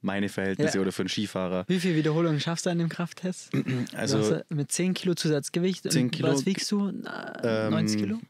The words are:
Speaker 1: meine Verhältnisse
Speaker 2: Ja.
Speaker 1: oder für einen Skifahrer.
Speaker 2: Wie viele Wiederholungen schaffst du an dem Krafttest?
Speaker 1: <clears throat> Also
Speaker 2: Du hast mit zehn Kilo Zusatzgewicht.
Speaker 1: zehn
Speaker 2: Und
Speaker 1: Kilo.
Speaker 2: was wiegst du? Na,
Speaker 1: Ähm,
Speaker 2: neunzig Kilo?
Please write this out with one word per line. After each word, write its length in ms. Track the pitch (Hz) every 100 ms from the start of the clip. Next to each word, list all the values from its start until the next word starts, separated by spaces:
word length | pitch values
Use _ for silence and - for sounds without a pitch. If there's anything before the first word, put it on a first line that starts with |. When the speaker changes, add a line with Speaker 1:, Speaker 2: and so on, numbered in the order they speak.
Speaker 1:
meine 260 | 95 98 101
Verhältnisse 480 | - 95 95 151 101
Speaker 2:
Ja. 60 |
Speaker 1:
oder 100 | 95
für 80 | -
einen 80 | 95
Skifahrer. 560 | - 101 95 90 92 90
Speaker 2:
Wie 140 | 185
viele 160 | 180 156
Wiederholungen 440 | 156 156 170 151
schaffst 260 | 165 170 185
du 40 |
an 60 | 170
dem 140 | 170
Krafttest? 640 | - 175 - 185 - -
Speaker 1:
<clears throat> 420 | 139 - 127 - 101
Also 220 | 113 107
Speaker 2:
Du 160 | 107
hast 160 | 160 -
mit 200 | 151 139
zehn 220 | - 185
Kilo 220 | 185 180
Zusatzgewicht. 760 | 170 160 147 - 170 180 180 -
Speaker 1:
zehn 180 | 160 123
Speaker 2:
Und 20 |
Speaker 1:
Kilo. 180 | - -
Speaker 2:
was 160 | 139
wiegst 260 | 190 196 -
du? 220 | 202 202
Na, 500 | - - - - -
Speaker 1:
Ähm, 280 | 117 110 110
Speaker 2:
neunzig 320 | - 107 107
Kilo? 160 | 101 226 -